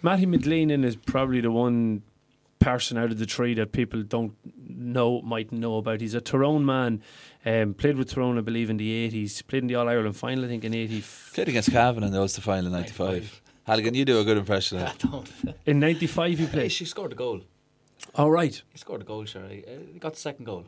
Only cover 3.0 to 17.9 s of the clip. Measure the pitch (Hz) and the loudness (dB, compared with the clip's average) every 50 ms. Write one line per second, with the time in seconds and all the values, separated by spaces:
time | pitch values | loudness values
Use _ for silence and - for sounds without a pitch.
3 | 117 117 113 107 113 107 - - 123 120 120 110 110 107 - - 123 98 - 113 | 0 0 0 -2 -2 -4 -2 -2 0 0 2 0 -2 -2 0 -2 -2 0 -2 -6
4 | 107 104 - 117 117 107 107 _ _ - - - 123 - 120 123 123 120 120 127 | -4 -2 -2 -2 -2 -2 -6 _ _ -20 -20 -18 -16 -14 -12 -10 -8 -4 0 2
5 | 120 117 123 123 - 117 117 113 113 110 - 117 113 117 110 110 104 113 110 107 | 4 4 2 0 -2 -4 -4 -4 -4 -6 -6 -6 -4 -2 -2 -2 -2 -2 -4 -2
6 | 117 110 107 120 120 - - 135 135 143 151 151 143 139 131 131 127 120 113 104 | -4 -4 -4 -4 -4 0 2 2 4 4 4 4 4 4 2 2 2 0 0 -2
7 | - - - - - - - _ _ 113 113 113 110 104 101 - - 143 147 131 | -4 -12 -20 -20 -20 -20 -20 _ _ 0 2 2 2 2 -2 0 2 2 2 2
8 | 131 - - 135 127 123 123 117 110 113 113 117 117 107 110 107 107 107 110 113 | -2 -4 -2 -2 0 0 0 0 -2 -2 -2 -2 0 0 -2 -2 -2 -2 -2 -2
9 | 117 113 113 110 104 101 - - - _ - 135 127 123 123 120 120 120 120 120 | -2 -2 -2 -4 -4 -4 -6 -8 -8 _ -4 -2 -2 0 0 0 2 2 2 2
10 | 110 107 101 - - 120 131 131 127 123 120 113 107 113 113 117 113 107 113 107 | 0 0 -2 -4 -4 -4 -2 -2 -4 -4 -6 -6 -4 -4 -4 -2 -4 -4 -4 -6
11 | 101 - - - - - - - 190 - 131 117 104 - - 120 117 123 123 113 | -8 -10 -16 -18 -20 -10 -4 -2 -2 0 2 2 2 4 6 6 6 6 4 2
12 | 107 101 98 95 98 98 - - - 113 98 95 90 90 90 87 85 - - - | 0 0 2 2 2 0 0 -4 -2 -2 0 0 0 -2 -2 -4 -4 -6 -4 -4
13 | 95 95 95 90 87 107 - - _ _ _ _ _ - 110 110 107 113 120 127 | -2 -2 -2 -2 -4 -10 -16 -20 _ _ _ _ _ 0 0 2 2 0 2 2
14 | 139 135 127 113 104 104 110 107 98 92 104 98 95 - - 92 90 87 - - | 4 4 4 4 6 4 4 2 2 2 0 0 0 -2 -2 -2 -4 -4 -6 -4
15 | - - - 135 113 - - - - - - - - - 147 143 147 156 170 165 | -4 -4 -4 -4 -10 -12 -12 -8 -8 -8 -8 -4 0 2 4 4 4 4 2 2
16 | 175 156 - - 165 175 175 151 165 147 - 156 175 - - - 180 156 - - | 0 -2 0 0 0 0 0 0 -2 -2 0 -2 -2 0 -2 -4 -6 -8 -10 -8
17 | 202 160 127 117 127 123 110 92 - _ _ _ _ _ _ _ _ _ | -10 -10 -8 -6 -6 -6 -6 -6 -10 _ _ _ _ _ _ _ _ _